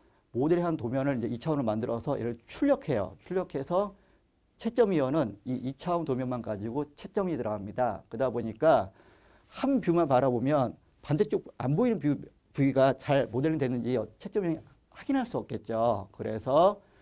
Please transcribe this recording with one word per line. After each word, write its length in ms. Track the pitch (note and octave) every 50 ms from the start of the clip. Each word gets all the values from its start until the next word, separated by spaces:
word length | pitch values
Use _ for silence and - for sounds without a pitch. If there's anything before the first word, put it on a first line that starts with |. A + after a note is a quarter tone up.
| _ _ _ _ _ _
모델링한 440 | - A#2 C#3 D#3+ F3 F3 F3 E3+ D#3+
도면을 400 | - A#2 A#2 B2+ C3+ C3+ C#3+ C3+
이제 120 | A#2 A#2 -
이 100 | A#2+ A#2
차원을 260 | - D#3+ D3+ C#3+ B2
만들어서 560 | A2 G#2+ A2 A#2+ A2+ A2+ A2+ A2+ C#3+ C#3 G#2+
얘를 160 | A2 A#2+ A#2+ - _
출력해요. 720 | - - - D4 C#4 C4+ C4+ - D#3+ C3 G#2 F#2+ D#2 - -
출력해서 760 | _ - F3+ F#3 F3+ F#3 - C3+ C#3 - E3+ F#3+ G#3 G3+ - - _ _ _ _ _ _ _ _ _ _ _ _
채점위원은 800 | - A3+ - B3+ A#3 G3+ F#3 D3+ C3+ B2+ C#3+ E3 C3 G2+ G2 - _
이 80 | B2 B2+
이 180 | - A#2 C3+
차원 320 | C3+ - - F3 F3 F3 D#3+
도면만 380 | C#3 B2+ B2+ C3 B2 B2 A#2+
가지고 520 | A2+ A2+ G#2+ G2 G#2+ A2+ A#2 D3 D3 D3 -
채점이 420 | - - - - G#3 F#3+ F3+ D#3 A#2+
들어갑니다. 640 | A#2 G#2+ G#2+ G2+ F#2+ G#2 F#2+ B2+ B2 A2+ G2 D#2 - _
그러다 180 | - A2 C3+ B2+
보니까 640 | G#2+ A#2+ A2+ A2+ - - D3+ D#3+ C#3+ A2+ F#2+ G2 - - _ - _ _ _ _ _ _ _
한 340 | _ - - - C4+ C#4 A3+
뷰만 280 | - F3+ E3 F3 E3 C#3
바라보면 680 | C3+ B2+ C3+ B2+ B2 A2+ B2 C#3 D3+ C#3+ B2 A2+ - - _ _ _ _
반대쪽 540 | - - D3 D#3 G#3 G#3 - - - - -
안 180 | - - C3 D3
보이는 240 | F#3 B3+ B3 A3 D#3
뷰, 200 | C#3 D3 C#3 - - - - _ _ _
부위가 460 | - - C3+ C#3 C3+ C#3 C3 C#3 B2 -
잘 280 | - - C#3 C#3 A#2 -
모델링 280 | G#2+ C3 C#3+ D#3+ D#3+
됐는지 420 | D3 C#3 B2 C3 A#2+ A2+ B2 B2+ A2+ G2+ - - _
채점이 400 | - F#3+ - G#3 F#3 E3 D#3+ D#3+ - - - _ _ _
확인할 340 | - - - - C4+ C4+ A#3
수 140 | - - B2
없겠죠. 720 | G#2+ - - G2+ - - A2+ A2 A2+ A#2+ G#2+ F#2+ F#2 -
그래서 720 | - - G#2+ G#2+ A2 G#2+ - B2+ C3+ D#3 F3+ G3+ G3+ - - _ _ _